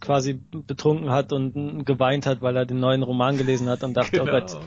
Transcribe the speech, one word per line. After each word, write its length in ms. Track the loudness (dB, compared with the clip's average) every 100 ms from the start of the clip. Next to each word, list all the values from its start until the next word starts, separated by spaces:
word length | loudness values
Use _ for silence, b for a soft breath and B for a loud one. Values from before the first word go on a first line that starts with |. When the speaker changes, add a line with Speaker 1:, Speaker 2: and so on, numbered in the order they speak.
Speaker 1:
quasi 320 | 0 0 0
betrunken 760 | -4 -8 -12 -10 -2 2 2 2
hat 220 | 0 0
und 520 | -2 -2 -4 -6 -4
geweint 420 | -2 2 2 2 0
hat, 140 | 0
weil 160 | 0 0
er 80 | 0
den 140 | 0
neuen 220 | 2 2
Roman 340 | 2 2 2 2
gelesen 320 | 2 0 0
hat 160 | -2
und 100 | -2
dachte, 280 | 0 0 0
Speaker 2:
<laughs> 0 |
Genau, 20 |
Speaker 1:
"Oh 40 | 2
Gott, 280 | 0 0 -10